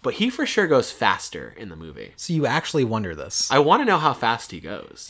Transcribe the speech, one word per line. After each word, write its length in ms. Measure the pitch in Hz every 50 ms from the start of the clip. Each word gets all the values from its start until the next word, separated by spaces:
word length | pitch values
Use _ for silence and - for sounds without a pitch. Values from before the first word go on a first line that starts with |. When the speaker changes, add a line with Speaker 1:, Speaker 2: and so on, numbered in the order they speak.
Speaker 1:
But 140 | - 131 -
he 160 | - 208 254
for 160 | 254 - 302 -
sure 180 | - - 226
goes 240 | 180 151 131 113 -
faster 640 | - - 120 101 92 - - - - 82 65 53 -
in 140 | - 113 98
the 60 | 82
movie. 380 | 78 82 80 71 - 52 50 -
Speaker 2:
So 180 | - - - 170
you 140 | 160 143 117
actually 360 | 127 156 - - - 156 131
wonder 300 | 113 110 110 104 90 80
this. 340 | 76 69 - - - - -
Speaker 1:
I 80 | 135 139
wanna 260 | 147 151 185 247 294
know 140 | 240 190 165
how 140 | 156 151 123
fast 360 | - - 113 117 117 - -
he 100 | - 82
goes. 440 | 71 78 101 82 - - - - -